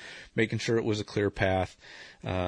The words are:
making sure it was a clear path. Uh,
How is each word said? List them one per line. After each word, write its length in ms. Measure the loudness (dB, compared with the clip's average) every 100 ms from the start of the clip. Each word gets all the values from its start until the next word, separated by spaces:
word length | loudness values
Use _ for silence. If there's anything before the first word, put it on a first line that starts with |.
| -14 -18 -6
making 240 | 0 2 0
sure 200 | 2 2
it 60 |
was 160 | 2 -2
a 40 |
clear 240 | -2 0 0
path. 480 | 2 4 4 0 -4 -20 -20 -20 -12
Uh, 40 | -4 -2